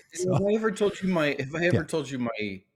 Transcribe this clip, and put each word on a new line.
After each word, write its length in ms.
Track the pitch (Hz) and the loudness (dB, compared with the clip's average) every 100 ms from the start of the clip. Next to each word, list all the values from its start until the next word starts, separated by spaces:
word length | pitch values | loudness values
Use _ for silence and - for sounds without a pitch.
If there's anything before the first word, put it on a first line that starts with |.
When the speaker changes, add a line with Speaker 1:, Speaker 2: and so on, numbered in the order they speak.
| - | -14
Speaker 1:
So 280 | 165 180 185 | -4 0 2
Speaker 2:
I 140 | 202 214 | 2 2
ever 140 | 220 | 0
told 280 | 196 202 190 | 0 0 0
you 80 | 185 | 0
my, 280 | 175 147 139 | 2 2 0
have 160 | 135 | -4
I 120 | 160 175 | 0 2
ever 180 | 175 | 2
Speaker 1:
Yeah. 0 | |
Speaker 2:
told 260 | 160 160 135 | 2 -4 -4
you 80 | 135 | -4
my 440 | 117 113 104 95 _ | -4 -2 -6 -8 _